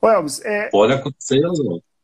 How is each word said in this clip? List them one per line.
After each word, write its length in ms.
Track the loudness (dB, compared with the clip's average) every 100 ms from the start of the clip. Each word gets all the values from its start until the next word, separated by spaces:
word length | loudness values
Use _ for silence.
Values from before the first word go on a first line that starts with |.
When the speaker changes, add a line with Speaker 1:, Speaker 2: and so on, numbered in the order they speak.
Speaker 1:
Ô, 80 | 4
Elvis, 320 | 2 0 -8
é 240 | -6 -4 -2
Speaker 2:
Pode 240 | 2 2
acontecer, 500 | 2 -4 -12 -2 0
Elvis. 400 | 0 -2 -4 -6 _ _